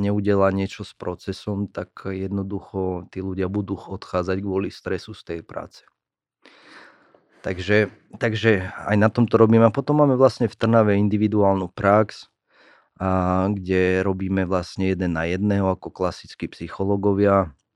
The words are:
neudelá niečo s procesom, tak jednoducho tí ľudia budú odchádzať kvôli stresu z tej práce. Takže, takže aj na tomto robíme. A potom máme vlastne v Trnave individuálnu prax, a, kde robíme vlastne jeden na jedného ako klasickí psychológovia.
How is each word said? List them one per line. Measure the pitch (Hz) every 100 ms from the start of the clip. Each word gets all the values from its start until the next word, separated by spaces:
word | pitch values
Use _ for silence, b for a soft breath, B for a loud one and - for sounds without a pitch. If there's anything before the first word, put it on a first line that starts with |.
neudelá | 101 104 101 101 98
niečo | 98 95 -
s | 101 -
procesom, | 87 90 - 95 - 101 101
tak | - 95 - 101
jednoducho | 95 95 101 98 98 - 98 92 90 87
tí | -
ľudia | 95 92 92
budú | 101 95 98
odchádzať | - 95 - 92 90 95
kvôli | 101 95 95
stresu | - - 92 -
z | -
tej | - 85 -
práce. | 82 80 - _ _ _ _ _ _ b b b b b b b b _ _ -
Takže, | 90 90 107 104 - _ -
takže | 120 107 113 101 92
aj | - - 104
na | 110
tomto | 117 117 110
robíme. | 110 113 113
A |
potom | 110 131 147
máme | 147 127
vlastne | 131 - 113
v | -
Trnave | 113 113 107 101
individuálnu | 104 101 107 104 98 98 90
prax, | - 101 104 110 - - _ _ b b b b b
a, | 92 92 90 92 95
kde | 101 90 92 90 92
robíme | 98 95 95 95
vlastne | 90 92 85 - 95
jeden | 90 90
na | 80 82
jedného | 92 104 101 95
ako | 92 -
klasickí | - 92 - - - 82
psychológovia. | - 85 - 98 101 101 98 101 98 87 71 _